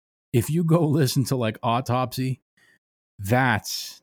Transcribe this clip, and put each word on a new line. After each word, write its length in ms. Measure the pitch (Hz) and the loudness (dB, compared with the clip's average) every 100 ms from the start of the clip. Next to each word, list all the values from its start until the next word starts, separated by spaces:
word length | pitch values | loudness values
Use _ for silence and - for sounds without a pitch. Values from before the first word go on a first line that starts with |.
| _ _ _ | _ _ _
If 160 | 123 - | 0 0
you 140 | 165 | 0
go 240 | 165 - 151 | 2 2 4
<laughs> 0 | |
listen 380 | 143 127 143 | 2 2 0
to, 100 | 117 | 0
like, 240 | 131 110 - | -2 -2 -2
Autopsy, 800 | 117 117 127 123 127 - 131 127 _ _ _ _ _ _ _ - | -2 0 0 -2 -2 -4 -6 -6 _ _ _ _ _ _ _ -12
that's, 840 | 98 123 131 104 - - - - | 0 2 2 0 -4 -10 -12 -16